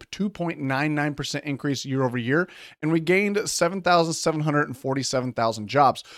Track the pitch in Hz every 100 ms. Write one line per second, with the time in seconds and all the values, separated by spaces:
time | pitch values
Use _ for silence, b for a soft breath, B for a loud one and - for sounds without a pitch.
0 | - - 202 - 170 165 139 135 151 151
1 | 147 139 135 147 147 135 147 135 139 131
2 | 131 123 117 147 185 B B B 151 165
3 | 160 185 202 202 - - 170 190 180 175
4 | 165 156 - 160 151 147 147 127 135 135
5 | 127 131 127 120 113 110 104 131 139 117
6 | B